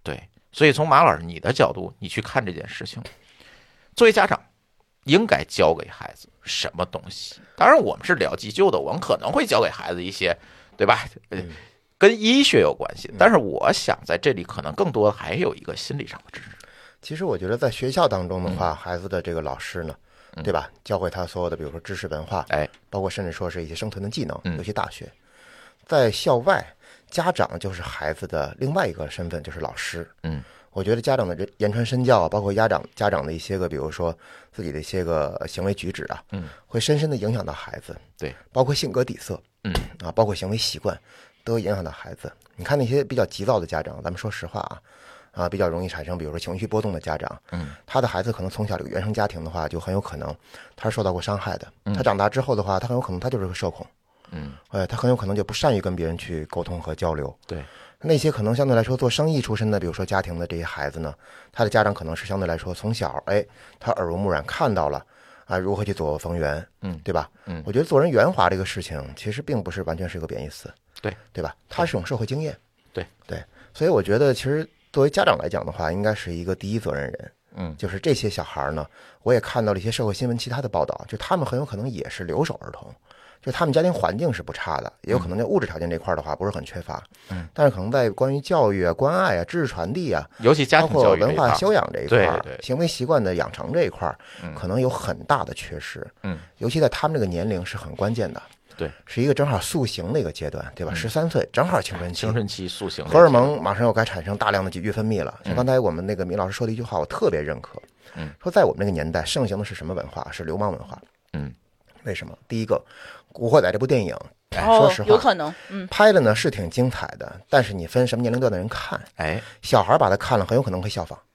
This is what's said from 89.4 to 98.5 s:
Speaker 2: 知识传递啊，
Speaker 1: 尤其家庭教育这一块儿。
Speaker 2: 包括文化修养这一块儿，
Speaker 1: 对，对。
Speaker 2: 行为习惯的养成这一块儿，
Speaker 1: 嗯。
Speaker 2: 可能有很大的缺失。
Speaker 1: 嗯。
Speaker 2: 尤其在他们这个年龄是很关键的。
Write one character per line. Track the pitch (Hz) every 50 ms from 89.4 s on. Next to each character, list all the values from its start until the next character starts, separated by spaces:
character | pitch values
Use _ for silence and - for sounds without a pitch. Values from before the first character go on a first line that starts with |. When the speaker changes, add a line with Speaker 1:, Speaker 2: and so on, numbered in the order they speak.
| 87
Speaker 2:
知 | - - 175
识 | 156
传 | 131 - - 82 90 131
递 | 180 175 135
啊， | 92 76 73 - _ -
Speaker 1:
尤 | 113 120
其 | 156 147 135
家 | - 160 156
庭 | 160 156 -
教 | 147 120 104 -
育 | 82
这 | 101 127
一 | -
块 |
儿。 |
Speaker 2:
包 |
括 | 156 143
文 | -
化 | -
修 | - - 202
养 | 214 160 - - -
这 | -
一 | 60
块 | 73 113 117 95
儿， | 78 - -
Speaker 1:
对， | - - 64
对。 | - -
Speaker 2:
行 | - 127
为 | 147 170
习 | 165 - - 123
惯 | 131 165 135 107
的 | 92 90
养 | 85 65 -
成 | - - - -
这 | 147 170 160
一 |
块 | 92 - - -
儿， | 76 - _ - - - -
Speaker 1:
嗯。 | 87 82 76
Speaker 2:
可 | 76 85
能 | 90 98 123
有 | 127 127
很 | 127 - - 104 - - 82
大 | - 147 127 80
的 | - -
缺 | - - - - 76
失。 | - - - - - - _ _ -
Speaker 1:
嗯。 | 98 87 78 82 - _
Speaker 2:
尤 | _ -
其 | 120 120 160
在 | 151 120
他 | - - -
们 | 151 160
这 | 139
个 | 107
年 | 92 87 85 90
龄 | 113 101 87 90
是 | - -
很 | 104 90 76 71
关 | - 98 104
键 | 117 120 104 76 -
的。 | - - -